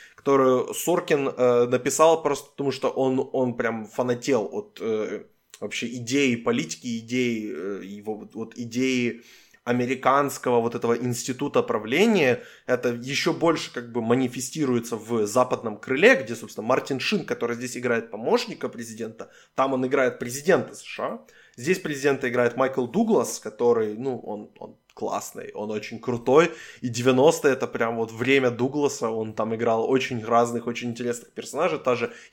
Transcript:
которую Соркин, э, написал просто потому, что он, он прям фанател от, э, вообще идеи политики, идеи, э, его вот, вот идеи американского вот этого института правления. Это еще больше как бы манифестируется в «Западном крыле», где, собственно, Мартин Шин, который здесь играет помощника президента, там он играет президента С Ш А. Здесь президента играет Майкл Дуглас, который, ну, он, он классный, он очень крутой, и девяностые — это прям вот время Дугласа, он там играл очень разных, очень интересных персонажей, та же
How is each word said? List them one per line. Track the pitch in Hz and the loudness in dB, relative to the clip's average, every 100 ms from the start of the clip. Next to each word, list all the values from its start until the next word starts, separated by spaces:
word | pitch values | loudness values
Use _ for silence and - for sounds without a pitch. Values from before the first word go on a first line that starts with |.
| - - | -20 -4
которую | 139 135 131 127 - | 2 4 6 4 2
Соркин, | - 160 175 175 147 135 | -4 -2 0 2 0 0
э, | 120 123 123 123 | 2 4 6 4
написал | 123 143 143 165 160 | 2 0 6 6 6
просто | 147 139 - | 2 -2 -6
потому, | - 139 | -6 -4
что | 123 - | -2 -2
он, | - 131 131 - | 0 2 0 0
он | 135 127 117 | 0 0 0
прям | 113 113 104 | -2 -4 -6
фанател | - 123 120 143 120 104 | -2 -2 -2 0 0 0
от, | 101 - - | -6 -10 -8
э, | 110 107 98 104 - _ _ - | -4 -2 -4 -8 -12 _ _ -12
вообще | 104 - 117 | -8 -6 -6
идеи | 123 117 139 135 117 | -8 -2 2 2 2
политики, | 120 120 - - 123 113 | 0 -2 -4 -8 -8 -8
идеи, | 113 123 120 110 104 78 | -4 -2 0 -2 -6 -8
э, | 98 95 95 | -8 -8 -10
его | 104 104 107 | -10 -10 -10
вот, | 101 110 | -10 -12
вот | 113 - | -12 -10
идеи | 117 120 131 127 120 117 - - _ _ 120 | -8 -2 0 2 0 -4 -14 -20 _ _ -2
американского | 123 123 131 131 139 139 - 131 120 | 0 0 -2 0 0 0 -4 0 0
вот | 117 117 | 0 -2
этого | 117 | -2
института | 117 123 120 - 120 143 127 | -2 -4 -6 -8 -6 -2 0
правления. | - 113 110 147 233 202 131 117 - - - | 0 -2 -2 2 4 4 2 0 -4 -12 -2
Это | 127 123 | 0 0
еще | 120 131 135 175 | -4 -6 -2 -2
больше | 147 165 156 - | 2 2 0 -4
как | - 120 | -10 -6
бы | 117 | -4
манифестируется | 113 127 127 127 123 160 135 120 113 110 | 0 2 0 -4 -8 -2 0 0 -2 -8
в | 107 117 104 | -2 0 2
«Западном | 123 123 120 113 104 | 2 2 -2 -4 -8
крыле», | - 135 220 240 | -4 4 6 6
где, | 113 117 | 0 -10
собственно, | 107 - 110 | -12 -6 0
Мартин | 135 - 131 | 0 0 -4
Шин, | - 202 147 | -2 -2 -2
который | 120 117 120 | -4 -4 -4
здесь | 123 123 | -8 -6
играет | 123 117 113 | -2 -2 -4
помощника | 104 135 240 214 - 123 | -6 -2 0 -2 -8 -8
президента, | 117 113 110 113 107 - - _ - | -8 -12 -10 -12 -12 -18 -20 _ -2
там | 135 | 0
он | 131 127 | 0 0
играет | 139 127 - | 2 2 0
президента | 120 135 175 147 - - | -8 -2 2 2 2 -10
С | |
Ш | - - | -14 -8
А. | 131 226 - - _ - | -8 -8 -14 -20 _ -6
Здесь | 139 180 | -2 0
президента | 160 139 143 135 127 | -2 0 0 2 0
играет | 123 120 123 | 2 2 2
Майкл | 135 135 120 | 0 0 0
Дуглас, | 208 226 170 117 - | 0 2 2 2 -4
который, | 110 - 120 113 107 107 | -10 2 4 4 0 -4
ну, | 135 117 | -6 -6
он, | - 104 107 - | -8 -10 -12 -16
он | - - _ - | -18 -20 _ -8
классный, | 113 104 - - - - | -4 -4 -6 -12 -12 -8
он | 107 | -6
очень | 107 - 113 | -6 -8 -8
крутой, | - 117 127 143 170 - - - | -4 -2 6 8 6 2 -18 -8
и | 127 | -6
девяностые — | 113 127 127 156 160 143 131 | 0 4 6 6 6 2 2
это | 120 | 0
прям | 131 117 117 | -2 -2 -2
вот | 110 | -4
время | 113 123 139 127 | -2 2 4 4
Дугласа, | 113 131 147 139 - 113 | 2 0 0 -2 0 -2
он | 113 110 | -2 -4
там | 110 110 113 | -4 -2 0
играл | 117 113 110 | 2 2 2
очень | 131 - 123 110 | 2 0 -6 2
разных, | 117 120 117 120 | 4 4 0 -4
очень | 117 120 | -6 -6
интересных | 120 120 117 - | -4 -4 -6 -10
персонажей, | - - 135 175 147 | -14 -8 -2 -2 0
та | 127 120 | 0 0
же | 117 - - | -2 -6 -12